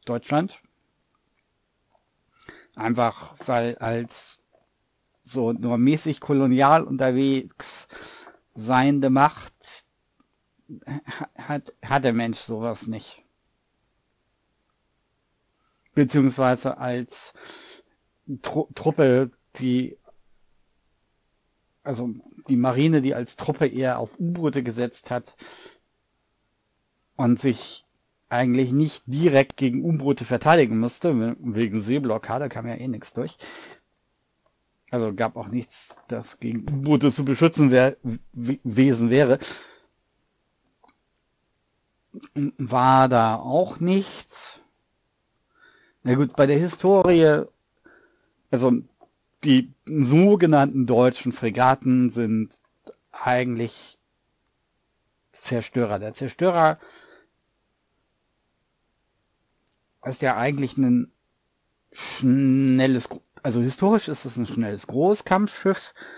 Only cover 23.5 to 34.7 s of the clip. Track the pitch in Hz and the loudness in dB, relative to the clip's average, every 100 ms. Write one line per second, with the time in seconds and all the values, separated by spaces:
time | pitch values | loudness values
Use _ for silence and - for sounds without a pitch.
23.5 | 139 139 120 131 123 117 - 170 175 156 | -2 -2 0 -4 -4 -8 -6 -6 -4 -4
24.5 | 135 120 113 120 - - 123 - _ - | -2 -4 -4 -6 -8 -8 -8 -8 _ -20
25.5 | - - _ _ _ _ _ _ _ _ | -20 -20 _ _ _ _ _ _ _ _
26.5 | _ _ _ _ _ _ - 123 120 139 | _ _ _ _ _ _ -2 0 2 0
27.5 | 113 - - _ _ _ _ _ 120 127 | -2 -8 -20 _ _ _ _ _ -2 2
28.5 | 123 127 139 156 - - 139 170 135 135 | 0 2 0 0 -4 -8 0 4 4 2
29.5 | - 135 127 170 156 135 131 123 123 151 | 0 -2 -2 -2 -2 0 -2 -2 0 4
30.5 | 170 120 110 120 - 175 127 113 - 127 | 4 4 0 -2 -4 -2 0 -2 -6 -6
31.5 | 104 117 107 104 139 127 110 - 127 139 | -2 -2 -2 -2 -2 -2 -4 -4 -6 -6
32.5 | 120 117 117 127 110 - 113 151 - - | -8 -10 -10 -8 -10 -10 -10 -10 -12 -20
33.5 | - - - _ _ _ _ _ _ _ | -20 -20 -20 _ _ _ _ _ _ _
34.5 | _ _ | _ _